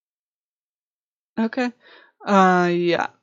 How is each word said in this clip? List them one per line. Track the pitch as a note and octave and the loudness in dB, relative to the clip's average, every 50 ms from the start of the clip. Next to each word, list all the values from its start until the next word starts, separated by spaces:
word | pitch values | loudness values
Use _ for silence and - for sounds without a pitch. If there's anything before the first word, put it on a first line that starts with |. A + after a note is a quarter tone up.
| _ _ _ _ _ _ _ _ _ _ _ _ _ _ _ _ _ _ _ _ _ _ _ _ _ _ _ - | _ _ _ _ _ _ _ _ _ _ _ _ _ _ _ _ _ _ _ _ _ _ _ _ _ _ _ -6
Okay. | A3+ A3+ - C4 B3 B3 - _ _ - - - _ _ _ _ G#4 | -6 -4 -4 -6 -6 -6 -8 _ _ -20 -20 -20 _ _ _ _ -4
Uh, | - G3+ F#3+ F#3 F#3 F3+ F3+ F3 F3 | 0 2 4 4 4 4 2 0 0
yeah. | F3 F3 F3 E3+ E3 - - - _ _ | -2 -2 -2 -2 -2 -2 -4 -6 _ _